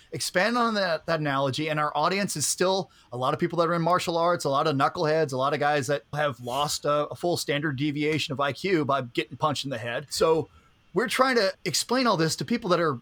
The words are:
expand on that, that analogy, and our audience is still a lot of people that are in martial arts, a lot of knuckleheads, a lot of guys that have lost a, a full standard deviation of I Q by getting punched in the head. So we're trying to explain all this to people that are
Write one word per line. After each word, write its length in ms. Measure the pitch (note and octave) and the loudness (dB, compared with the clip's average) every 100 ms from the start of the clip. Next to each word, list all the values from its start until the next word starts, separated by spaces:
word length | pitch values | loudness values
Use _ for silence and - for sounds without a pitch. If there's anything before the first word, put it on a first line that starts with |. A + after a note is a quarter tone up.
| - | -12
expand 460 | C#3+ - F3+ G#3 A#3+ | -8 -2 0 2 2
on 160 | A#3 G#3+ | 0 0
that, 300 | F#3 D#3+ - | -2 -2 -2
that 140 | D#3+ | -2
analogy, 500 | D3+ C#3 C#3 C3 D#3 | 0 0 0 0 -2
and 100 | D3+ | 0
our 120 | D3+ D3 | 0 0
audience 400 | D#3+ G3 G3 D#3 | 0 0 -2 -2
is 120 | C3+ | -2
still 420 | - F#3 F#3+ - _ - | 0 0 0 -4 _ -12
a 40 | A#2+ | -4
lot 160 | B2+ | -2
of 60 | D#3 | 0
people 180 | E3+ E3+ | -2 0
that 80 | E3 | 0
are 40 | |
in 80 | E3+ | 2
martial 360 | E3 F3 F#3 E3+ | 2 2 0 0
arts, 280 | E3+ F3 D3 | 2 2 0
a 40 | |
lot 180 | C#3 D#3+ | 2 2
of 80 | C3+ | 2
knuckleheads, 560 | D3 F3+ D3+ D#3+ D3 | 2 2 2 2 2
a 40 | C3 | 0
lot 160 | C#3 | 0
of 60 | D3 | 2
guys 280 | D3 D3 B2+ | 2 0 0
that 160 | C#3+ - | -2 -4
have 260 | D3 D3 B2+ | -4 -2 -4
lost 440 | A#2+ C3 D3 - D3 | -4 -2 -2 -2 0
a, 220 | D3 D3 | 0 -2
a 80 | C3 | -2
full 220 | F3 E3 | -2 -2
standard 400 | - C#3+ D#3 B2+ | -2 -2 -2 -2
deviation 540 | D3+ D3 D3 D#3 - | -2 0 0 0 -2
of 80 | C3 | -2
I 120 | C#3+ | -2
Q 300 | C3 F#3+ E3 C3+ | -2 0 0 2
by 160 | C#3 | -2
getting 360 | B2 E3 D#3 B2+ | -2 -6 -6 -2
punched 260 | D3+ C#3 | -2 -2
in 60 | C#3 | -6
the 80 | A#2+ | -8
head. 300 | A#2+ B2 D3 | -6 -8 -6
So 400 | - E3 D#3+ - - _ _ _ | 0 2 2 0 -12 _ _ _
we're 140 | F3+ G#3+ | -2 0
trying 280 | - C4 A#3+ | 2 4 4
to 180 | F#3+ - F#3 | 2 -2 -4
explain 420 | - - B3 A#3+ | -4 0 2 2
all 100 | F3 | 2
this 180 | D#3+ - | 0 0
to 80 | C#3+ | -2
people 240 | A#3 A3 | -2 2
that 100 | F3 | 2
are 200 | E3 A#2+ | 2 -2